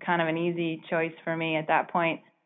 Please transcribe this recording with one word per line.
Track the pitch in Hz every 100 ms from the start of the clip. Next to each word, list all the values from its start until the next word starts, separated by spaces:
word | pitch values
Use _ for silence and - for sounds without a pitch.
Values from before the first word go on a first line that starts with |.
kind | - 170
of | 160
an | 165
easy | 175 170 165 160 -
choice | 170 165 160
for | - 165
me | 165 156
at | 160
that | 156 -
point. | 180 170 - - _